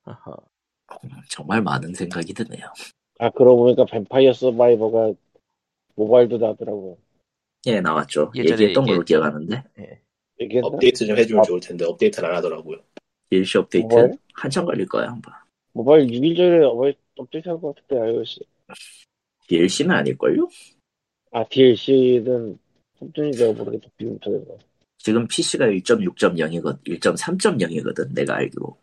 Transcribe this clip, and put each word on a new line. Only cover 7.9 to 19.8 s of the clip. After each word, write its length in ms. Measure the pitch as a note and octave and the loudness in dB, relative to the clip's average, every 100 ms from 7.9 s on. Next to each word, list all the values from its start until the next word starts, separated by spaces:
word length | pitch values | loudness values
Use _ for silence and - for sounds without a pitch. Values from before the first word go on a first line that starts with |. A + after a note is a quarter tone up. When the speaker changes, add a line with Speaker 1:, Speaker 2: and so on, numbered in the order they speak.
| D#2 D2 D2 D2+ | -2 -2 -2 -2
Speaker 1:
예전에 200 | B2+ A#2+ A2+ | 0 0 4
Speaker 2:
얘기했던 220 | G#2 G#2 | 4 4
걸로 100 | C3 F#2 | 2 0
Speaker 1:
얘기했죠. 20 | |
Speaker 2:
기억하는데. 600 | - D#2+ D#2 D2+ E2+ A#2 - - | 2 2 2 -4 -8 -8 -10 -20
Speaker 1:
예. 200 | F2 - _ _ _ _ | -20 -20 _ _ _ _
Speaker 3:
얘기했나? 260 | A2 A#2 - | -4 -2 -2
Speaker 4:
업데이트 380 | C#3 B2+ A#2+ G#2+ | 2 2 2 -2
좀 100 | G#2+ | 0
해주면 220 | A2 G#2+ | 2 2
Speaker 3:
아. 20 | |
Speaker 4:
좋을 160 | G#2+ F2+ | 2 0
텐데 240 | - F2 | -8 -6
업데이트를 440 | E2+ E2+ G#2+ - E2+ | -6 0 0 0 -6
안 60 | F2 | -4
하더라고요. 420 | E2+ D#2 D#2 - _ - _ _ _ | -4 -8 -12 -16 _ -20 _ _ _
Speaker 2:
디엘씨 280 | F#2+ F#2+ F#2+ | -2 2 -2
업데이트? 280 | - - A2 | 0 -2 4
Speaker 3:
모바일? 320 | A#2 B2 C4+ _ | 6 6 2 _
Speaker 2:
한참 300 | - C3+ C3+ | -10 -6 -4
걸릴 220 | F3 A2+ F#2+ | -4 -4 -4
거야, 220 | A2 A2+ | -4 -6
아마. 100 | A#2+ - - _ _ _ | -10 -18 -20 _ _ _
Speaker 3:
모바일 400 | A#2+ A#2 D#3 C3 | -4 4 6 6
육 120 | A#2+ | 0
일 100 | D3+ | -2
전에 300 | E3 F3+ E3+ | 2 4 4
업데이트-, 340 | C#3 A#2 C#3 C#3+ _ - | 4 2 -2 -4 _ -20
업데이트할 440 | B2+ D#3+ F3 E3 | -14 -12 -10 -8
것 140 | D#3+ C#3+ | -10 -12
같은데, 240 | _ B2+ | _ -4
아이오에스. 380 | A2+ A#2 A2 - - _ _ - - - _ _ _ _ _ | -2 -4 -6 -14 -20 _ _ -20 -20 -20 _ _ _ _ _
Speaker 2:
디엘씨는 460 | E2+ F#2 - | 2 2 0